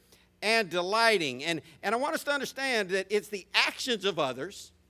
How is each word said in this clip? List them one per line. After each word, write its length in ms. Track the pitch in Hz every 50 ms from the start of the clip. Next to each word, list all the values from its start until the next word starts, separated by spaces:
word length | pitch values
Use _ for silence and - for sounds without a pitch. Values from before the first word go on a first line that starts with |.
| _ _ - - _ _ _ -
and 280 | - 208 226 226 220 165
delighting. 720 | 165 180 175 185 208 226 233 226 220 190 160 139 123 127 143
And, 180 | 165 170 147 - - - - -
and 100 | 196 220
I 40 |
want 160 | 240 269 311 320
us 100 | 277 -
to 80 | 277
understand 560 | 285 277 247 - - 262 269 269 247 220 202 175
that 160 | 190 190 190 190
it's 180 | 214 208 202
the 180 | - 208 190 170 _ -
actions 520 | 214 254 302 - - - 262 233 196 -
of 140 | 196 180 160
others, 520 | 147 131 123 127 147 190 - - - - _ _ _